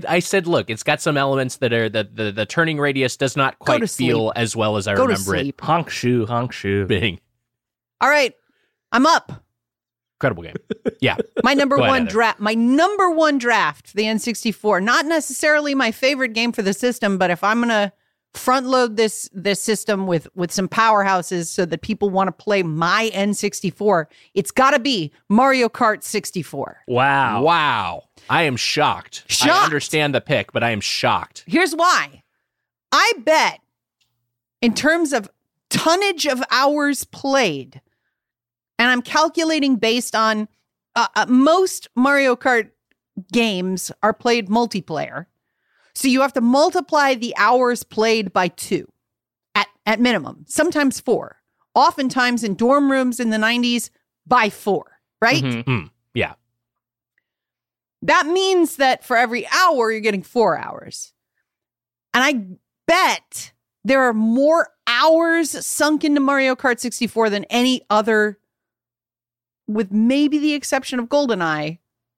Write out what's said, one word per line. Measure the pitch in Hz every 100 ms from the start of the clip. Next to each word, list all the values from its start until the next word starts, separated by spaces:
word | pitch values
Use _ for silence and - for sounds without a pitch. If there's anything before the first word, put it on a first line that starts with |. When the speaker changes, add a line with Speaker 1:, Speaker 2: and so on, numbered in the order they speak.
| -
Speaker 1:
I | 175
said, | - 196 170
"Look, | 151 104
it's | 110
got | - 147
some | 175 143
elements | 139 135 127 -
that | 123
are, | 117 110
the, | 107 104
the, | 113 107
the | 101 107
turning | - 165 151
radius | 143 135 127 -
does | 135 147
not | 135 -
Speaker 2:
Go | -
Speaker 1:
quite | 135
Speaker 2:
to | 226
Speaker 1:
feel | - 127 117 110
Speaker 2:
sleep. | -
Speaker 1:
as | 113 113
well | 107 107
as | 98
I | 101
Speaker 2:
Go | 254
to |
Speaker 1:
remember | 190 - 90
it |
Speaker 2:
sleep. | 143 -
Speaker 3:
Honk | - 165 156
shoe, | - 123 123 110
honk | 120 123
shoe. | - 98 101 92
Speaker 1:
being." | 95 110 85 _ _ _ _ _ _ _ -
Speaker 2:
All | 254
right. | 294 247 - _ _ _ _ _
I'm | 233 294
up. | 320 - - _ _ _ _ _ _ _ -
Speaker 1:
Incredible | 135 87
game. | 82 - - - 262 -
Yeah. | 123 - -
Speaker 2:
<laughs> | -
My | 294 277
number | 277 277
Speaker 1:
Go |
ahead, | 254
Speaker 2:
one | 262
Speaker 1:
Heather. | 226
Speaker 2:
draft, | 208 226 -
my | 208
number | 226 233 277 359 415 370
one | 320 311 277
draft, | 240 220 160 147 - 196
the | 220
N | 220
sixty-four, | 240 208 226 - 214 185
not | 202 285 302
necessarily | 330 - 254 311 302 294
my | 277 233
favorite | - 262 285 254
game | 220 233
for | 226
the | 190
system, | 202 247 240 208 190
but | 180
if | 175
I'm | 202 226
gonna | 240 220 202 - _ _ _ -
front | - 262 254
load | 262 247 214
this, | 220 - -
this | 190 180 190
system | - 208 - 196 190
with, | 165 - 185
with | 175
some | - 185
powerhouses | - 226 208 196 185 170 180 165
so | - 175
that | 160
people | - 214 202
wanna | 190 190
play | - - 202
my | 170 151 165 208 226
N | 196 202
sixty-four, | 196 202 - 170 - 208 180 151 _ _ -
it's | -
gotta | - 269 285
be | 233 226 151 _ -
Mario | 208 269 262 233
Kart | - 233 196
sixty-four. | - 208 - 185 147 139 - - -
Speaker 3:
Wow. | 120 135 139 127 107
Speaker 1:
Wow. | 147 170 147 117 90 85 - _ -
I | 147
am | 160 120
shocked. | - 156 143 87 - - -
Speaker 2:
Shocked. | - 285
Speaker 1:
I | 359 381
understand | 147 - 156 147
the | 127
pick, | - 131 98
but | 113
I | 117
am | 107
shocked. | - - 127 95 - - -
Speaker 2:
Here's | 214 359 311
why. | 349 277 143 139 _ _ _ _ _ _ -
I | 285 415 392 233
bet | 311 208 - _ _ _ _ _ _ _ _ _ -
in | 240 214
terms | 302 339 311
of | 262 185 _ _ _ -
tonnage | - 320 359 403 339 285
of | 247 262
hours | 240 277 294 285 277 -
played, | - 277 269 220 139 127 - _ _ _ _ _ _ _ _ _ -
and | 240
I'm | 247
calculating | 240 302 311 339 320 311 277 240
based | 226 240 - 214
on, | 220 214 214 _ _ _ _ 233
uh, | 226 214
uh, | 214
most | 254 285 349 381 - - -
Mario | 269 285 269 240
Kart | 269 240 214 _ _ _ _ - -
games | 233 226 185 185 185 - -
are | 214
played | 214 240 240 190
multiplayer. | 226 240 202 - 151 139 127 180 _ _ _ _ _ _
So | - 269
you | 254
have | 269
to | 269
multiply | 233 269 339 359 277 302 277
the | 254 233 -
hours | 208 247 247 240
played | - - 220 226 196
by | 202 180
two | - - 185 - _ _ _ _ _ _
at, | 202 208 _ -
at | 220
minimum, | 247 214 123 - 151
sometimes | - 320 - 277 -
four. | - 202 - _ _ _ _ 233
Oftentimes | 311 339 262 254 247 240
in | 220 190
dorm | 233 277 277
rooms | 269 254 233
in | 233
the | 220
nineties | 220 240 240 240 - _ _ _ -
by | 247 214
four, | - - 175 - _ _ -
right? | 226 302
Speaker 3:
Mm-hmm. | - 120 131
Speaker 1:
Mm, | 120 76 _ _ 123
yeah. | 85 - _ _ _ _ _ _ _ _ _ _ _ _ _ _ _ _
Speaker 2:
That | 170 339 302
means | 370 381 370 330 -
that | 262 254
for | - 233
every | 240 240 -
hour, | 311 370 285 226
you're | 220
getting | 214 202
four | - 247 208 156
hours. | - - - - - _ _ _ _ _ _ _ _ _ _
And | 240
I | 269 262 190 185 _ _ -
bet | 339 330 180 _ - - _ _ _
there | 196 269
are | 254
more | 220 220 240 285 330 - _ -
hours | 240 311 320 330 330 311 - -
sunk | - 294 302
into | 311 285
Mario | 269 277 262 254
Kart | 262 233
sixty-four | 247 - 233 226 220
than | 202 185
any | 233 247 254 -
other, | 208 220 214 214 202 _ _ _ _ _ _ _ _ _ _ _ _ -
with | 214 196
maybe | 208 233 269 294 302
the | 302
exception | 294 - 269 - 247
of | 233
GoldenEye, | 285 277 202 165 151 151 170 _ _ _